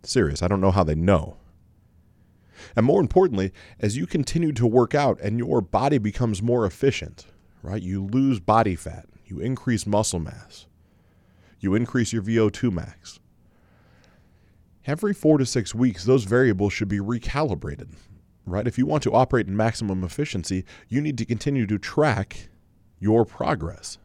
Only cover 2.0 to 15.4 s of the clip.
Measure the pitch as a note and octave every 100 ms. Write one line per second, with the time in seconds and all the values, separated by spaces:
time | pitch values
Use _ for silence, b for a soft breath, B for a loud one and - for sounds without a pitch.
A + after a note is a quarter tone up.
2 | _ _ _ _ B B B - A#2 F#3+
3 | D3 F#3 F#3 G#2 F#2+ B B B G#2+ A#2
4 | F3 E3+ C3+ E3+ E3 B2+ A#2+ A#2+ A#2 D3
5 | C#3 - G2+ A#2 A#2+ B2 F2+ G2+ C#3 C#3+
6 | G#2 - A#2+ F#2+ A2+ A#2+ G#2 - C3+ -
7 | D#2+ - - _ _ _ - G#2+ F2+ G2
8 | G2 B2 C3+ A2+ F2 A2 G#2 F2 E2 D#2+
9 | - - _ F#2+ A2+ C3 - A2 - G#2
10 | G#2+ F2+ D2+ - - - - _ b b
11 | b b b b b b G2 G2+ A#2+ B2
12 | A2+ A2+ G2+ A2+ G#2+ - B2 F2 D#2+ -
13 | - - _ _ b b b b b b
14 | b b b b b b b _ - D3+
15 | G#3 G3+ D#3 D#3